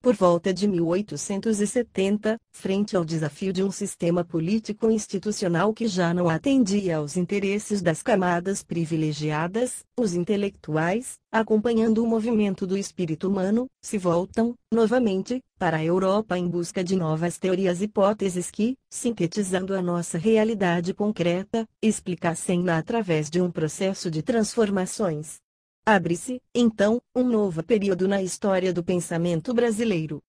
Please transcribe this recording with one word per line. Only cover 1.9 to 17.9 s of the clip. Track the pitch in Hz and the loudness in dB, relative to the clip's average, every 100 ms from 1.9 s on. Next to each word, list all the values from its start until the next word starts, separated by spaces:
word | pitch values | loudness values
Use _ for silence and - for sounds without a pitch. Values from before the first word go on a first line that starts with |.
| - 190 208 214 226 _ | -2 0 0 0 -4 _
frente | - 190 190 208 190 | -10 -4 -2 0 0
ao | |
desafio | 165 160 156 143 196 | 0 -2 -2 -4 -4
de | 185 | -2
um | 196 | -2
sistema | 190 202 - 170 175 | -2 -8 -2 0 0
político | 175 170 165 220 220 214 226 | 0 -2 0 -2 -2 -2 0
institucional | 226 214 196 208 208 190 170 196 | 0 0 -6 -4 -2 0 2 2
que | 220 226 | 0 -2
já | 185 170 | 0 0
não | 175 180 | 2 2
atendia | 160 277 269 208 202 190 160 | 2 2 2 4 2 0 -2
aos | 147 180 | -2 -2
interesses | 175 202 196 202 - 208 | -2 0 0 -2 -2 -2
das | 170 160 | 0 0
camadas | - 208 180 175 175 196 | 0 2 2 0 -2 -6
privilegiadas, | - 170 160 160 151 147 151 151 170 202 247 - - - | -4 -4 -2 0 -2 -2 -2 -2 -2 -2 -4 -4 -12 -2
os | 226 | -2
intelectuais, | 175 175 202 202 202 - 151 165 208 254 - _ | 0 0 0 -2 -6 -4 0 0 -2 -4 -16 _
acompanhando | 220 220 220 226 226 226 220 | -2 2 2 2 2 2 2
o | 233 | 2
movimento | 226 220 226 208 185 | 0 0 2 0 0
do | 190 196 | -2 -4
espírito | 196 - 175 156 190 | -4 -4 -4 -2 -2
humano, | 196 185 214 254 _ | 0 0 0 -2 _
se | - 214 | -8 -4
voltam, | 180 170 190 - 233 247 _ | 0 0 0 -2 -2 -4 _
novamente, | 226 226 247 233 190 190 254 - _ | 2 2 2 2 0 -2 -6 -8 _
para | 180 160 | 0 0
a | |
Europa | 160 180 190 202 220 180 | 2 2 2 0 0 -2
em | 175 | -2
busca | 175 170 - | -2 -4 -4
de | 180 | -2
novas | 185 160 156 170 170 | 0 0 0 -2 -2
teorias | 185 185 190 175 | -2 2 0 0
e | |
hipóteses | 208 | -2